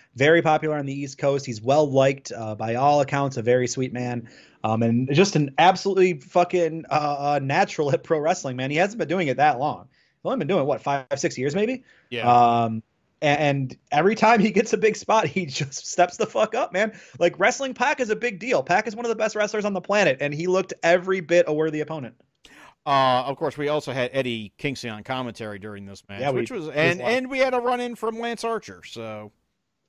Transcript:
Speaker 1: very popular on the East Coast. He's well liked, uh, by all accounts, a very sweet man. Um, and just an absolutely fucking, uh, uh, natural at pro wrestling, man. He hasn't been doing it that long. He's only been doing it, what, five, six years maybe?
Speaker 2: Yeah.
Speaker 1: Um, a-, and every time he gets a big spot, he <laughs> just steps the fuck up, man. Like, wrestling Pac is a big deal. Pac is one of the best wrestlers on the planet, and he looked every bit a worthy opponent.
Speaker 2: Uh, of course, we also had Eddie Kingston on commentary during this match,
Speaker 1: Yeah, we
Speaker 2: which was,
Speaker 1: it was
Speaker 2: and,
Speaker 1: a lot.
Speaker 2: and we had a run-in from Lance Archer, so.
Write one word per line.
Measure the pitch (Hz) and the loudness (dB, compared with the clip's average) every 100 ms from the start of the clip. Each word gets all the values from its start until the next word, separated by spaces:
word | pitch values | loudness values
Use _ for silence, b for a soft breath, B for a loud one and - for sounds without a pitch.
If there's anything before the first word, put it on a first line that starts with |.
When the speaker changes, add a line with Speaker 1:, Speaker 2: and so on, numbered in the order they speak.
| b 117 | b 0
Speaker 1:
very | 143 170 | 4 6
popular | 160 151 156 151 | 4 2 0 -4
on | 139 | -4
the | |
East | 139 143 135 | -6 -10 -2
Coast. | 143 139 135 | -2 0 -4
He's | 107 | -6
well | 113 143 151 | 0 2 4
liked, | 135 135 135 - 117 | 4 4 2 -8 -10
uh, | 110 107 | -10 -6
by | 113 | -4
all | 117 143 147 | 0 4 4
accounts, | 139 143 139 135 | 2 0 -2 -2
a | |
very | 113 127 123 | 2 2 2
sweet | - 127 | -4 -6
man. | 123 123 120 117 B B B | -4 -6 -6 -10 B B B
Um, | 110 110 | -2 0
and | 117 117 131 | 2 2 2
just | 147 196 156 | 2 4 2
an | 139 - | 0 4
absolutely | 170 185 196 190 185 | 4 4 0 2 2
fucking, | 160 - 180 175 180 165 165 - | 2 -2 0 2 2 0 -2 -2
uh, | 151 147 143 | -2 0 -2
uh, | 143 147 | 0 0
natural | 135 156 196 - 147 | 0 2 0 0 0
at | 160 | 0
pro | - 156 | 0 0
wrestling, | 151 185 135 127 | 2 0 -4 -6
man. | 131 | -2
He | 151 | 0
hasn't | 196 226 | 0 0
been | 151 | -2
doing | 180 156 | 0 2
it | 127 | 4
that | 151 123 | 4 4
long. | 147 95 - | -2 -4 -12
He's | _ _ _ 180 | _ _ _ -4
only | 254 | -2
been | 151 | 0
doing | 190 | 0
it, | 139 | 2
what, | 123 | 0
five, | - 143 127 135 | -2 -4 -2 -4
six | 170 - | -4 -2
years | 139 165 | -4 -2
maybe? | 233 254 b b b | -2 -4 b b b
Speaker 2:
Yeah. | 120 117 | -2 4
Speaker 1:
Um, | 120 120 117 117 110 - _ _ _ | 6 6 4 0 -4 -10 _ _ _
a-, | 151 | 0
and | 147 147 139 131 - _ | 2 2 0 -4 -8 _
every | 143 180 220 | 2 2 4
time | 220 233 | 4 6
he | 214 | 4
gets | 185 - | 2 0
a | 202 | 2
big | 220 214 | 0 0
spot, | - 220 160 | 0 0 2
he | 196 160 | -2 -4
<laughs> | |
just | 131 135 - - | -6 -8 -8 -8
steps | - 233 - | 0 0 0
the | 214 | -4
fuck | - 214 226 | 0 0 0
up, | 339 | -2
man. | - 214 B B B | -2 -2 B B B
Like, | 175 156 | 0 4
wrestling | 202 247 269 | 2 2 -6
Pac | 233 254 294 | -2 -2 0
is | 233 | -2
a | 202 | -2
big | 240 185 | -4 -6
deal. | 226 180 | -2 -2
Pac | 135 180 226 | 2 0 0
is | 208 | -6
one | |
of | 240 | -6
the | |
best | 220 214 208 | -2 -2 -2
wrestlers | 208 214 | -2 -2
on | 202 | -4
the | 190 | -4
planet, | - 208 180 131 | 0 2 4 2
and | 143 | -2
he | 143 180 | -4 0
looked | 185 185 - | 0 -2 -2
every | 170 180 185 190 | 2 2 2 -4
bit | 151 175 160 | 2 4 4
a | |
worthy | 151 160 151 | 2 -2 -2
opponent. | 147 160 - - _ _ B B B B | -6 -8 -10 -16 _ _ B B B B
Speaker 2:
Uh, | 151 139 131 127 | -2 2 4 2
of | 131 135 | 0 -4
course, | 156 143 | -4 -2
we | 147 | -2
also | 151 139 | -2 -2
had | 131 120 | -4 -2
Eddie | 135 127 113 104 - | -2 -2 -4 -8 -8
Kingston | 147 131 120 | -6 -6 -10
on | 107 | -12
commentary | 101 131 123 107 110 101 | -8 -6 -6 -8 -10 -10
during | 107 101 98 | -12 -14 -16
this | 98 - | -18 -16
match, | 101 | -6
Speaker 1:
Yeah, | 135 | -2
we | 127 | -2
Speaker 2:
which | 117 | -4
was, | 240 | -8
Speaker 1:
it | 156 | -8
was | 143 | 0
Speaker 2:
and, | 165 175 | 0 0
Speaker 1:
a | |
lot. | 202 | -2
Speaker 2:
and | 247 254 | -2 -4
we | 269 | -2
had | 262 | 0
a | 247 | 0
run-in | 240 247 247 | -2 -2 -4
from | 233 220 226 | -6 -8 -6
Lance | 233 233 | -8 -6
Archer, | 233 226 - 90 | -6 -6 -8 -18
so. | - 117 113 107 107 _ _ _ _ _ | -16 -12 -10 -10 -14 _ _ _ _ _